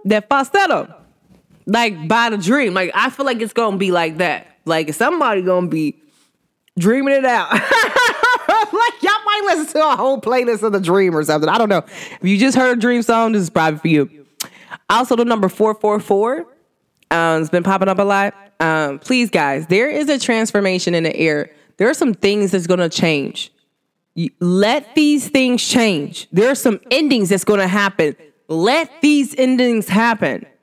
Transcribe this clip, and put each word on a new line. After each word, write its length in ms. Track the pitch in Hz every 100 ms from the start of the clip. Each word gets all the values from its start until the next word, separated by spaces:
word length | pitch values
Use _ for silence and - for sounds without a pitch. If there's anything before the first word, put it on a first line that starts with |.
| 196
that 220 | 214 208
falsetto, 640 | 277 269 392 381 196 - - _ _ _ _ _ _ -
like, 400 | 226 233 170 160
by 240 | 233 233
the 60 | 208
dream. 360 | 170 277 233
Like, 160 | 185 180 196
I 160 | 254
feel 160 | 254 269
like 140 | 240
it's 120 | 220
gonna 240 | - 220 190
be 140 | 190
like 260 | 175 160 160
that. 300 | 175 120 - _ 160
Like, 260 | 165 156 151
somebody 480 | 254 339 262 196
gonna 240 | 185 180 175
be 340 | 156 151 - _ _ _ _ _ _ _ -
dreaming 340 | 180 262 277 277
it 100 | 262
out. 240 | 226 160
<laughs> 120 | 214 - 494 508 - 480 - 494 494 -
Like, 520 | 440 415 415 480 480
y'all 220 | 381 427 427
might 160 | 415 403
listen 220 | 330 302
to 140 | 302 311
a 80 | 254
whole 240 | 254 269
playlist 420 | - 254 240 220
of 100 | 220
The 60 | 202
Dream 340 | 175 190 185 160
or 80 |
something. 260 | 151 156 156
I 80 | 214
don't 120 | 214
know. 140 | 180 -
If 320 | - - -
you 160 | 185 196
just 200 | 262 262
heard 200 | 254 240
a 40 |
Dream 200 | 240 240
song, 300 | 226 226 226
this 100 | 214
is 60 | 170
probably 300 | 175 160 151
for 80 | 170
you. 380 | 151 135 - _ - - - - - -
Also, 260 | 214 247 240
the 80 |
number 240 | 233 226 190
four 260 | - 214
four 260 | 214 214 208
four, 480 | - 196 226 302 339 _ _ _ _ _ -
um, 300 | 165 165 160
it's 80 | 156
been 140 | 175
popping 240 | 180 190 190
up 120 | 185
a 40 |
lot. 300 | 202 196 202 196 202 -
Um, 400 | 160 156 147 139
please, 300 | - 254 233
guys, 380 | 175 147 135 160
there 220 | 190 277
is 200 | 302 294
a 100 | 277
transformation 760 | - 226 220 208 196 180 175 170
in 80 |
the 120 | 160 -
air. 360 | 160 147 - _ _ -
There 120 | 220
are 40 |
some 200 | 311 277
things 380 | 190 196 208 196
that's 160 | 190 170
gonna 220 | 180 170
change. 640 | - 170 147 135 - - _ _ _ _ _ _ -
You, 140 | 165 -
let 560 | 180 185 208 285 - 311
these 340 | 294 294 -
things 360 | 269 254 247 -
change. 600 | 254 226 160 147 - -
There 180 | 170 233
are 60 | 277
some 260 | 247 202 -
endings 380 | 269 302 247 180
that's 160 | 190 -
gonna 220 | 208 185
happen. 480 | 208 196 185 156 175 156 _ -
Let 440 | 160 196 302 320 311
these 320 | 302 294 262 -
endings 500 | 254 254 247 226 -
happen. 580 | 196 233 220 151 104 - _